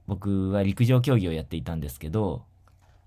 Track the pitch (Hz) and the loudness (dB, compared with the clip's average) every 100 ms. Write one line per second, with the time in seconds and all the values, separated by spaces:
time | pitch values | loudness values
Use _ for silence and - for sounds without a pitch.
0 | - 95 101 98 95 101 98 98 120 127 | -8 -6 -2 0 0 2 2 2 4 4
1 | 127 131 92 80 - 82 69 82 73 - | 4 2 2 -4 -6 -8 -6 -6 -6 -8
2 | 76 104 101 - - _ _ _ _ _ | -4 -2 -2 -4 -10 _ _ _ _ _